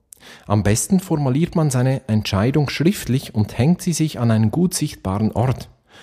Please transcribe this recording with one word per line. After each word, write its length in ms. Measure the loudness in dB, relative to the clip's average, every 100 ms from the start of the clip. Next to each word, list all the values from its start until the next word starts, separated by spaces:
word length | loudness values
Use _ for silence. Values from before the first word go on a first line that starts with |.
| _ -20 -20 -20 -2
Am 160 | 0
besten 360 | 2 0 2 0
formuliert 560 | 0 -2 0 0 0 0
man 140 | 0
seine 380 | 2 0 0 0
Entscheidung 640 | -2 0 0 2 2 -2
schriftlich 640 | 0 0 0 -2 -4 -2 -2
und 220 | -2 0
hängt 240 | 2 2
sie 120 | -2
sich 260 | -2 -2 0
an 120 | 0
einen 200 | 2 2
gut 220 | 2 0
sichtbaren 580 | 0 -6 -4 -6 -2 0
Ort. 380 | 0 0 -2 -8 _ _ -20